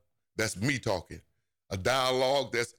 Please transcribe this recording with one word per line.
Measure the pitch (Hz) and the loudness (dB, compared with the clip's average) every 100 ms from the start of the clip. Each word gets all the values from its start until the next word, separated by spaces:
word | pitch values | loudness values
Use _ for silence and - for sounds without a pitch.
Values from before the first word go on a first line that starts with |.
| _ _ _ - | _ _ _ -4
That's | 110 90 | -4 -2
me | 120 131 | -2 -2
talking. | 113 92 - 82 - _ _ _ - | 0 -2 -4 -16 -20 _ _ _ -8
A | 98 | -2
dialogue, | 107 131 127 127 131 139 117 | 0 2 2 2 2 2 0
that's | 120 120 | -2 -4